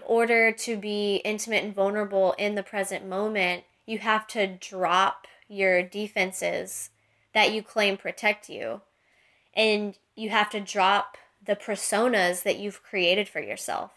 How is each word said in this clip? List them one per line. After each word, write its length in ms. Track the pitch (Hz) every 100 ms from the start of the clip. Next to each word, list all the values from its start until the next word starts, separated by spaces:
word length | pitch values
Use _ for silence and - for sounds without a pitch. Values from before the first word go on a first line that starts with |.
| -
order 460 | 233 233 233 226
to 260 | 220 240 214
be 380 | 208 208 208 196 214
intimate 380 | 214 226 214
and 100 | 214
vulnerable 640 | 196 196 208 208 196 185 -
in 160 | 208
the 80 | 208
present 460 | 190 208 190 190 190
moment, 560 | 185 214 214 180 175 - _ -
you 100 | 220
have 300 | 220 214 -
to 180 | 233 190
drop 800 | 185 - 190 170 180 190 - - _ -
your 340 | 202 190 180
defenses 1120 | 185 202 208 208 185 - 175 165 185 - - _ _ _ _
that 180 | 214 208
you 120 | 214
claim 340 | 208 220 202 196
protect 520 | 180 - 214 208 -
you. 320 | - - 202 _ _ _ _ _ _ _ -
And 420 | 220 208 208 196 _ -
you 140 | 214
have 220 | 214 208
to 80 | 214
drop 580 | 196 208 185 202 - - _ _
the 120 | - 208
personas 880 | - 202 - 208 247 214 180 180
that 160 | 202 -
you've 240 | 202 -
created 440 | - 202 175 196 196
for 120 | 160
yourself. 540 | 104 - - - 208